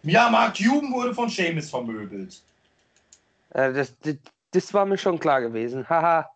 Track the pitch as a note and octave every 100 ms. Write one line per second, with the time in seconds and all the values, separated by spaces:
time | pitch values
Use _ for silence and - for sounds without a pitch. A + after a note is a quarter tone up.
0 | D3+ G#3+ A#3+ A3+ A3+ - G#3+ C#4+ C#4+ B3
1 | B3 - A#3 - E3+ D#3+ D3 C3 A#2+ A2
2 | G2+ G2+ F#2 - _ _ _ _ _ _
3 | _ _ _ _ _ - C3+ C3 C3+ _
4 | D3+ C#3+ - _ _ F3+ - G3+ G3 G3
5 | G3 E3 D#3+ C3+ A#2 A2+ A#2 C3 B2+ E3
6 | E3+ E3 D3+